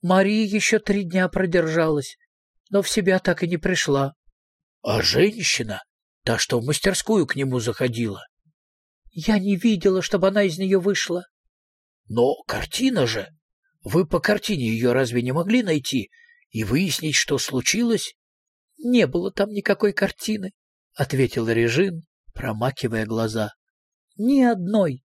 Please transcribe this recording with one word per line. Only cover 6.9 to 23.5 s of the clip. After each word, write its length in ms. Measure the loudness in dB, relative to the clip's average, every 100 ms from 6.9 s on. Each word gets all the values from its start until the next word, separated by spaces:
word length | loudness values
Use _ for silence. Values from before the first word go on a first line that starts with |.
| -2 0 0 0
к 80 |
нему 240 | -2 -2 -2
заходила?» 680 | -2 -2 -2 -2 -4 -6 -14 _ _ _ _ _ _ _ -16
«Я 300 | -8 0 0
не 160 | 2 2
видела, 460 | 2 2 2 2
чтобы 260 | 0 0 2
она 160 | 2
из 120 | 0 0
неё 220 | 0 0
вышла». 460 | 2 -2 -2 -6 -8 _ _ _ _ _ _ _ _
«Но 300 | 2 2 2 -6
картина 640 | -8 -6 -2 0 2 0
же! 200 | -2 -8 _ _ _ _ _
Вы 240 | -2 0 2
по 140 | 0
картине 480 | 0 0 0 -2 0
её 240 | 0 2
разве 280 | 2 2 0
не 120 | -2
могли 320 | -2 2 2
найти 460 | 2 -2 0 -4 -4 _ _ _ _
и 120 | -8
выяснить, 540 | -2 0 0 -2 -2 -2
что 220 | 0 -2
случилось?» 760 | -2 -4 -2 0 0 0 -4 -14 _ _ _ _ _ _
«Не 300 | 2 4 4
было 240 | 0 -4
там 180 | -2 -2
никакой 420 | -2 -2 0 0
картины», 600 | 0 -4 -4 -6 -6 -6 _ _ _ _ -6
ответил 480 | -2 0 0 0 0
Режин, 540 | 2 2 2 0 -2 -14 _ -20
промакивая 720 | -8 -6 -2 -4 -2 -4 -2 -2
глаза. 480 | -2 -2 -2 -6